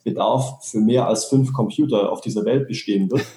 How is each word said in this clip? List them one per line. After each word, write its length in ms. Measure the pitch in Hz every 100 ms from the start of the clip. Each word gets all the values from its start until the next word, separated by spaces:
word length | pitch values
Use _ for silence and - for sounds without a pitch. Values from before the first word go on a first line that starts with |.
Bedarf 640 | 113 - 107 131 - - -
für 140 | 113
mehr 280 | 107 123 113
als 180 | 110 -
fünf 280 | 135 131
Computer 580 | - 110 - 151 110 101
auf 80 | -
dieser 240 | - 107 113
Welt 220 | 135 135
bestehen 440 | - - 98 95
wird. 120 | 127 -